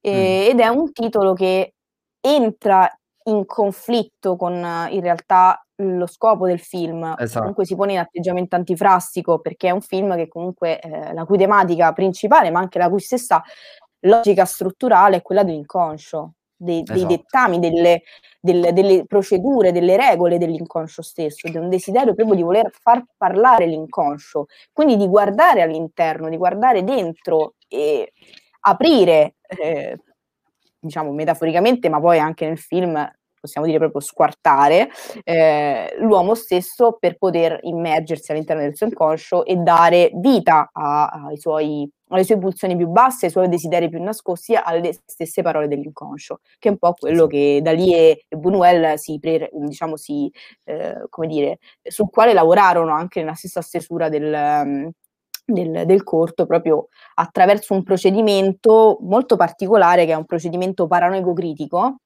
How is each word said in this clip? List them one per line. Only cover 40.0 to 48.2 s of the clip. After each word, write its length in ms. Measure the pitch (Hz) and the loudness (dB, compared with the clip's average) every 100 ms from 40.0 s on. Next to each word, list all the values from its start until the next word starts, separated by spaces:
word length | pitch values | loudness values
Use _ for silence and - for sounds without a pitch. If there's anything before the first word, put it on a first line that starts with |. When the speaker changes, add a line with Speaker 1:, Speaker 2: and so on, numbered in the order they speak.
| 175 | 2
Speaker 1:
vita 560 | 175 202 247 170 160 - | 2 0 2 2 2 0
a, 360 | - 151 147 147 | -6 -4 -2 -2
ai 320 | 156 147 151 | -4 -14 -10
suoi, 520 | 165 156 151 151 143 _ _ | -6 -4 -4 -6 -8 _ _
alle 140 | 185 | -2
sue 120 | 185 214 | 2 0
pulsioni 380 | 185 185 190 180 | 0 -6 -4 -2
più 120 | 170 | 0
basse, 380 | 180 254 247 175 | 2 2 0 -4
ai 60 | |
suoi 160 | 165 185 | 0 0
desideri 400 | 175 170 175 170 | -2 -2 -2 -2
più 140 | 165 | -6
nascosti, 520 | 180 220 - 175 - 226 | -10 -10 -8 -10 -2 -2
alle 360 | - 165 170 - _ | -2 -4 -4 -8 _
stesse 340 | - 165 - | -14 -10 -4
parole 280 | 175 156 147 | -4 -2 -4
dell'inconscio, 720 | 143 143 147 147 143 - - _ _ | -6 -8 -16 -18 -18 -16 -18 _ _
che 100 | 226 | -4
è 40 | |
un 40 | 202 | 0
po' 160 | 170 | -2
quello 220 | 175 139 | -2 -2
Speaker 2:
Esatto. 140 | 165 160 | 2 2
Speaker 1:
che 300 | 147 143 143 | 2 2 2
Dalì 320 | 160 160 185 | 0 0 2
e, 300 | 170 160 156 | 6 6 4